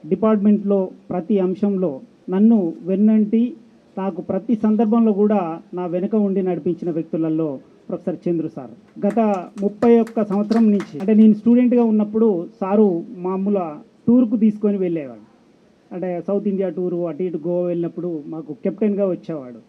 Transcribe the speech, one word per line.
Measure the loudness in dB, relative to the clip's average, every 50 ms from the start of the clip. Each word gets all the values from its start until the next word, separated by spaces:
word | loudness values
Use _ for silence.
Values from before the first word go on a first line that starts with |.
| -4
డిపార్ట్‌మెంట్లో | -4 -4 0 2 2 2 4 4 4 2 2 2 0 0 0 0 -2 -6 -16 _
ప్రతి | _ -6 -6 -2 0 0 0
అంశంలో | 2 0 -2 0 -2 -2 0 0 -2 -2 -4 -6 -14 -20 _ _ _ -4
నన్ను | 0 4 4 6 6 4 2 -2 -4 -8 -6
వెన్నంటి, | -4 0 2 4 4 4 4 2 2 2 0 0 0 -4 -10 -20 _ _ _ _ _ _ -6
నాకు | -6 -6 -6 -8
ప్రతి | -8 -6 -6 -6 -2 -2 -2
సందర్భంలో | 0 2 0 2 2 2 2 2 2 2 2 2
కూడా | 2 2 2 2 0 0 -2 -6 -10 -12 _ -10
నా | -8 -6
వెనుక | -4 -4 -4 -4 -2 0
ఉండి | 0 0 0 0 -2 -2
నడిపించిన | -2 -4 -2 -2 -4 -4 -4 -4 -6
వ్యక్తులలో | -4 -4 -6 -6 -4 -4 -2 -2 -2 -2 -2 -4 -6 -8 -14 -20 _ _ _
ప్రొఫెసర్ | _ -10 -8 -6 -8 -8 -6
చంద్రు | -4 -2 -2 -2 -4 -6
సార్. | -8 -12 -16 -16 -20 -20 _ -20 _ -4
గత | -4 -2 0 2 0 0 0 -2 -4 -10 -10 -4
ముప్పై | -4 -4 -2 0 4 6 6 6
ఒక్క | 4 2 -2 -4 -2
సంవత్సరం | -2 0 -2 0 0 2 2 4 4
నుంచి, | 4 2 -2 -6 -10 -6
అంటే, | 0 2 6
నేను | 8 8 8 6
స్టూడెంట్గా | 4 4 4 4 4 4 4 4 4 4
ఉన్నప్పుడు | 4 2 2 0 0 0 2 2 2 2 0 -4 -8 -8
సారు | _ -4 0 4 4 4 4 4 0 -4 -8 -12 -8
మామూలు | -6 -4 -4 -2 -2 -2 -2 -2 -2 -6 -10 -14 -18 _ _ _ _
టూర్కు | 2 4 4 4 2 0 2
తీసుకొని | 2 2 0 2 -2 -2 0 0
వెళ్ళేవాడు. | -2 -2 -2 -4 -6 -10 -14 -18 -20 _ _ _ _ _ _ _ _ _ _ _ _ _
అంటే, | -10 -8 -6 -6 -6 -6
సౌత్ | -4 -4 -4 -2 -2 -2
ఇండియా | -2 -2 -4 -4
టూరు, | -4 -4 -4 -4 -4 -4 -4 -6
అటు | -6 -4 -6
ఇటు | -4 -6 -6 -4
గోవా | -4 -2 -2 -2 -2
వెళ్ళినప్పుడు | -2 -4 -4 -6 -6 -8 -8 -6 -8 -8 -10 -10
మాకు | -12 -12 -10 -12 -14 -6
కెప్టెన్‌గా | -6 -6 -4 -2 -2 -2 0 0 -2 -2
వచ్చేవాడు. | -2 -4 -6 -10 -10 -10 -10 -14 -18 -20 -20